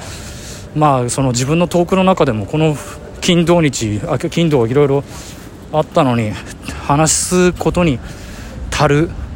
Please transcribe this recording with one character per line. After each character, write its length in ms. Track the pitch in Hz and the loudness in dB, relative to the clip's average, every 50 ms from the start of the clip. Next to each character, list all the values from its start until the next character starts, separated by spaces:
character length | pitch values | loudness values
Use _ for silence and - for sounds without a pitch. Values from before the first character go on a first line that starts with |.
| - - - - - - - - - - - - - - - | -12 -14 -14 -14 -14 -14 -14 -14 -14 -14 -14 -14 -16 -6 0
ま 280 | 151 151 147 135 123 123 | 2 4 4 4 4 2
あ、 40 | 120 | 0
そ 120 | - 139 | 0 0
の 100 | 135 127 | 0 0
自 140 | 117 120 131 | 0 0 0
分 140 | 139 160 170 | 0 2 2
の 80 | 175 | 2
ト 160 | 170 - 175 175 | 2 2 0 2
ー 20 | |
ク 80 | 170 190 | 2 2
の 80 | 190 185 | 4 4
中 220 | 185 185 - 156 | 4 4 4 2
で 60 | - | 2
も、 140 | 107 104 98 | 2 -2 -4
こ 120 | - 156 | -2 0
の 180 | 156 160 156 147 - - - - - - - - - | 2 2 2 2 0 -6 -12 -14 -14 -14 -16 -12 -4
金 240 | - 185 170 175 165 | 0 2 4 4 4
土 160 | 165 175 175 | 4 4 4
日、 400 | 156 139 - - 117 104 104 98 - | 4 2 0 0 -2 -2 -2 -2 -2
あ、 100 | - 143 | -2 -4
金 320 | 120 - 151 - 170 170 156 | -2 -2 -2 0 2 2 4
土 160 | 147 127 113 | 4 2 2
い 60 | 113 127 | 4 4
ろ 120 | 147 147 | 4 4
い 20 | |
ろ 160 | 135 139 139 139 - - - - - - - - - - - - - | 4 2 0 -2 -4 -14 -16 -14 -16 -16 -16 -18 -18 -18 -18 -14 -4
あ 80 | 151 156 | -2 -2
っ 60 | 151 | -2
た 180 | - - 170 139 | 2 2 2 2
の 120 | 127 120 | 4 2
に、 160 | 117 113 107 - - - - - - - - - - - | 0 0 -2 -6 -8 -10 -14 -14 -14 -12 -12 -12 -8 -2
話 260 | - 143 151 160 156 | 0 2 2 4 2
す 420 | - - - - 185 185 180 180 175 | 2 0 0 0 2 4 4 2 2
こ 180 | - - 160 | 0 -2 0
と 120 | - 175 175 | 2 2 2
に 160 | 160 127 - - - - - - - - - - - - - - - | 2 0 -2 -6 -12 -14 -14 -14 -14 -14 -14 -14 -12 -12 -10 -10 -8
足 180 | - - 147 143 | -2 0 2 4
る 200 | 143 147 170 185 - - - - - | 4 2 2 0 -2 -10 -10 -10 -10